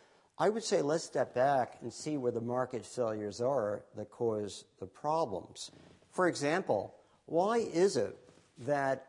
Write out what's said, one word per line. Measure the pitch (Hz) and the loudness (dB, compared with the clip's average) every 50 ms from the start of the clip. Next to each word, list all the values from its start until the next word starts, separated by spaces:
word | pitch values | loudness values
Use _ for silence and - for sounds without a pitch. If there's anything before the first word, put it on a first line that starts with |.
| - _ _ _ _ _ _ | -20 _ _ _ _ _ _
I | - 156 196 | 0 0 2
would | 214 233 - | 2 0 -2
say | - 208 170 | 0 0 2
let's | 147 143 156 170 - | 2 2 0 0 -2
step | - - 147 123 - - | -2 -2 -2 -2 0 2
back | 123 127 143 143 131 117 - - - | 2 4 4 4 2 2 0 -4 -12
and | - 120 - | -12 -12 -10
see | - - 156 151 | -8 -6 -4 -4
where | 143 123 123 110 | 0 0 0 0
the | 113 | 0
market | 113 117 123 127 127 123 - 113 104 | -2 -2 -2 -2 -2 -2 -4 -8 -8
failures | - - 127 120 110 110 107 107 104 98 107 | -8 -4 -2 -2 0 0 -2 -4 -6 -4 -2
are | 120 131 143 131 107 104 104 107 - - - | 0 2 2 2 0 0 -2 -4 -8 -12 -12
that | 107 107 - | -12 -12 -12
cause | - - 120 117 107 107 104 98 92 - - _ _ _ | -6 -2 0 0 0 0 -4 -4 -8 -12 -16 _ _ _
the | 98 | -14
problems. | 92 - - - 147 156 165 165 120 95 87 - - - - - - - - - - - - - _ | -14 -12 -6 -2 0 0 0 0 0 -2 -8 -8 -10 -14 -14 -14 -16 -16 -20 -20 -20 -20 -20 -20 _
For | - - 185 | 0 2 4
example, | 170 135 120 139 143 160 185 190 - 120 101 95 - - - _ _ _ _ _ | 4 4 2 0 0 0 0 0 0 0 0 0 -4 -12 -20 _ _ _ _ _
why | - 147 165 185 208 233 240 | -2 0 2 2 2 2 0
is | 220 - 156 165 185 202 165 | -2 0 2 4 4 4 4
it | 131 101 92 - - - - - - _ _ _ - 123 | 2 0 -2 -4 -12 -18 -20 -20 -20 _ _ _ -8 -2
that | 135 147 143 139 135 135 131 - | 0 0 2 2 2 0 -2 -4